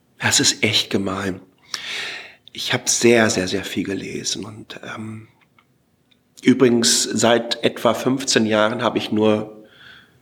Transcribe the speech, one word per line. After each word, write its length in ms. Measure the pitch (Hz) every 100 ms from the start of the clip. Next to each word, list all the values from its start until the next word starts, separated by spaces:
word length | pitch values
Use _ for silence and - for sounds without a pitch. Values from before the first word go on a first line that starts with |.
| _ _
Das 220 | 113 101
ist 220 | 135 -
echt 280 | 110 98 -
gemein. 500 | 107 98 95 98 92 - _ _ - - - - - - - _
Ich 220 | - -
hab 160 | 123 -
sehr, 400 | - 117 117 110
sehr, 180 | - 92
sehr 160 | 98
viel 200 | 95 -
gelesen 600 | 92 98 95 98 - -
und, 340 | 101 110 113 -
ähm, 440 | - - 110 110 110 _ _ _ _ _ _ _ _ _ _ -
übrigens 640 | - 123 131 120 117 -
seit 600 | - 113 113 117 - -
etwa 300 | 123 - 120
fünfzehn 500 | 113 127 135 - 127
Jahren 380 | 110 107 107 120
habe 160 | 120 107
ich 120 | -
nur, 540 | 107 107 107 110 - - _ - - _ _